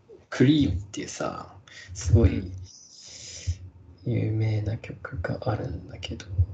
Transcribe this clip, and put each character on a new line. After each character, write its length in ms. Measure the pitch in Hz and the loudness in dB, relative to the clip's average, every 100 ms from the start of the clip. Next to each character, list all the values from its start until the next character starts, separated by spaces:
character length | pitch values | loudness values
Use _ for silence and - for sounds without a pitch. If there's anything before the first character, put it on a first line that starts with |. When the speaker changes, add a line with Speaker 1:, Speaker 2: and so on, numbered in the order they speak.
| - - _ | -20 -20 _
Speaker 1:
ク 180 | - 131 | 4 6
リ 200 | 156 127 | 8 4
ー 80 | |
ム 60 | 90 | 0
っ 20 | |
て 180 | - - | -6 -8
い 20 | |
う 40 | 90 | -8
さ、 460 | - 60 50 - - - - - | -6 -6 -6 -12 -18 -20 -20 -14
す 220 | - - | -6 6
ご 120 | 120 - | 8 8
い 120 | 107 | 4
Speaker 2:
う 60 | |
ん。 80 | 92 92 - - - - - - - - - - - - - - | -4 -10 -14 -18 -20 -20 -20 -18 -16 -10 -6 -6 -10 -20 -20 -12
Speaker 1:
有 280 | 127 110 110 | -4 -2 0
名 300 | 110 110 107 | 0 0 0
な 160 | 104 113 | -2 -4
曲 420 | - - - - | -8 -12 -10 -6
が 180 | - - | -4 -4
あ 120 | - 107 | -2 -2
る 120 | - | -4
ん 200 | - - | -8 -10
だ 100 | - | -12
け 180 | - - | -10 -10
ど、 80 | - - - | -4 0 0